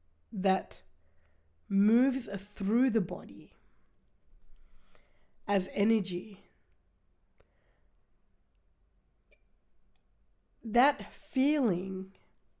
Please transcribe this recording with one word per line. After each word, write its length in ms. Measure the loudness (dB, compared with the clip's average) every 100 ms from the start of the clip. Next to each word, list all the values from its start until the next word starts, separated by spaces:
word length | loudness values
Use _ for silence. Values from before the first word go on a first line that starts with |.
| _ _ _
that 500 | -2 0 0 -2 -18 -20 -20 _ -20 _ _ _ _ -2
moves 600 | 2 4 4 4 0 -6 -10 -10
through 360 | -6 0 2 2
the 100 | 0
body 540 | -2 -6 -12 -18 -20 _ _ _ _ _ _ _ _ -20 -20 -20 -20 -20 -20 -20 _ _ _ -12 -2
as 220 | -2 -2
energy. 760 | 0 2 2 0 -6 -8 -16 _ _ _ _ _ _ _ _ _ _ _ _ _ _ _ _ _ _ _ _ _ _ _ _ _ _ _ _ _ _ _ _ _ _ _ _ _ _ _ _ _ _ 0
That 460 | 4 4 2 -8
feeling 1000 | -16 -4 2 2 4 2 0 -4 -8 -10 -16 _ _ _ _